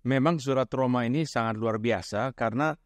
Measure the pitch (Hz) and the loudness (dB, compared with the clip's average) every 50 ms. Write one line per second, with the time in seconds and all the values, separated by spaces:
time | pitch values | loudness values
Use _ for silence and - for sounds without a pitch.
0 | - 123 135 135 131 165 175 151 123 139 131 131 127 - - 131 131 127 123 123 | -2 0 2 2 4 2 2 0 0 0 2 2 0 0 0 0 2 2 2 0
1 | 120 117 127 156 160 - - 120 113 113 110 107 113 113 110 110 107 117 107 92 | 0 0 0 0 -2 -2 -2 -2 -2 -2 -2 -2 0 0 0 0 2 0 0 0
2 | - - 104 101 120 135 - - 117 113 107 127 151 156 147 - _ | -2 -4 -4 -2 -2 -2 -2 -2 -2 -2 0 0 0 0 -2 -4 _